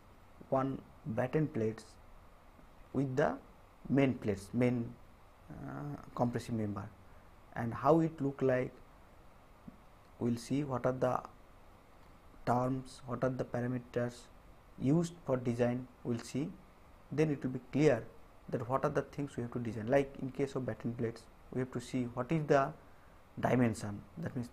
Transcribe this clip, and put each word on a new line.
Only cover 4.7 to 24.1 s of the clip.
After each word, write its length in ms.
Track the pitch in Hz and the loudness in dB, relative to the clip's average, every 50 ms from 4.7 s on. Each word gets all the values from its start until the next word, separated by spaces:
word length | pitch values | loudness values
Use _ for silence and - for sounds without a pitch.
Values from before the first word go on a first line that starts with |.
| 123 120 117 117 123 - - - - - - - - - - - | 2 0 -2 -6 -10 -14 -20 -20 -20 -20 -20 -20 -20 -20 -18 -16
uh, 480 | 147 - 139 139 135 139 143 147 143 - - - - | -14 -12 -10 -10 -8 -8 -8 -8 -10 -10 -12 -6 -2
compressive 420 | - 123 120 120 117 - - 120 | 0 0 0 0 -2 -4 -4 -2
member, 320 | 110 107 104 98 98 104 107 - - - - - - - - - - - - - | -2 -2 -2 -4 -4 -6 -10 -12 -18 -20 -20 -20 -20 -20 -20 -20 -20 -20 -10 -6
and 180 | - 120 117 - | -6 -4 -4 -2
how 260 | - 139 143 160 165 | 2 4 6 6 6
it 220 | 160 160 160 - | 4 2 0 -2
look 200 | 135 139 139 - | -2 -2 0 2
like. 300 | 135 131 127 127 131 135 - - - - - - - - - - - - - - - - - - - - - - - - - - - - - | 2 2 2 2 0 -4 -8 -14 -20 -20 -20 -20 -20 -20 -20 -20 -20 -20 -20 -20 -20 -20 -20 -20 -20 -20 -20 -20 -20 -20 -20 -20 -20 -16 -6
We'll 200 | - 117 120 120 | -2 0 0 0
see 260 | 117 - - 131 143 147 | -2 -2 -2 -2 -2 0
what 220 | 139 127 120 - | -2 -2 0 0
are 80 | 127 131 | 0 0
the 260 | 127 127 127 - - - - - - - - - - - - - - - - - - - - - - - - - - - | 2 2 2 2 0 -2 -6 -14 -20 -20 -20 -20 -20 -20 -20 -20 -20 -20 -20 -20 -20 -20 -20 -20 -20 -20 -20 -18 -6 -2
terms, 560 | 131 120 123 127 127 135 131 127 - - - - | 0 2 2 2 0 0 -2 -6 -8 -14 -14 -10
what 180 | 127 123 117 135 | -8 -2 0 0
are 40 | 127 | 0
the 140 | 131 120 120 | 0 0 -4
parameters 680 | 120 - 120 120 123 127 123 120 - - 123 120 123 - - - - - - - - - - - - - - | -4 -2 -2 -2 -2 -2 -4 -4 -4 -2 -2 -2 -2 -4 -8 -16 -20 -20 -20 -20 -20 -20 -20 -20 -18 -8 -2
used 340 | - 131 151 175 170 170 - - - | 2 4 4 4 2 0 -4 -6 -2
for 100 | - 131 | 0 0
design, 520 | 123 120 123 117 120 120 120 123 127 127 - - - - | 0 0 0 2 2 2 2 2 -2 -6 -10 -14 -8 -4
we'll 140 | - 117 117 | -4 -4 -4
see. 300 | - - - 127 156 190 - - - - - - - - - - - - | -4 -4 -4 -4 -4 -4 -8 -12 -18 -20 -20 -20 -20 -20 -20 -20 -14 -2
Then 200 | 135 143 160 156 | 0 2 2 2
it 120 | 143 - - | 2 0 -2
will 60 | 131 | -4
be 100 | 127 127 - - - | -4 -6 -6 -2 2
clear 280 | 135 156 147 123 110 - - - - - - - - - | 4 6 6 6 4 0 -8 -14 -18 -20 -20 -20 -20 -10
that 220 | - - 123 120 120 | -6 -4 -4 -2 -2
what 160 | 131 131 143 | -2 0 0
are 40 | 151 | 0
the 120 | 147 147 | 0 0
things 340 | 135 - - 143 143 135 - | -2 -4 -4 -6 -6 -6 -4
we 80 | 131 120 | -6 -6
have 80 | 120 | -4
to 80 | - 120 | -4 -4
design. 280 | 120 110 104 110 107 | -4 -4 -4 -4 2
Like 280 | 117 135 139 139 143 - - | 4 4 4 4 2 -4 -8
in 100 | - 131 | -8 -6
case 240 | - - 139 131 - | -2 -2 -2 -2 -2
of 100 | 135 123 | -4 -4
batten 280 | 123 120 - - 117 117 | -4 -4 -4 -4 -4 -4
plates, 300 | 127 120 113 117 - - - - - - - | -2 -2 -4 -4 -6 -14 -20 -20 -20 -14 -8
we 80 | - 123 | -4 -4
have 120 | 127 127 - | -4 -4 -4
to 80 | 123 | -8
see 220 | - - - 127 123 120 - | -6 -4 -2 -2 -2 -2 -2
what 180 | 123 127 - | -4 -2 0
is 140 | 165 156 151 | 0 2 4
the 260 | 143 147 139 139 156 156 - - - - - - - - - - - - | 6 6 6 6 2 -2 -8 -16 -20 -20 -20 -20 -20 -20 -20 -20 -16 -6
dimension, 640 | - - - 117 127 123 113 101 - 107 104 101 104 - - | -2 2 4 6 6 6 4 2 0 -4 -6 -8 -8 -12 -12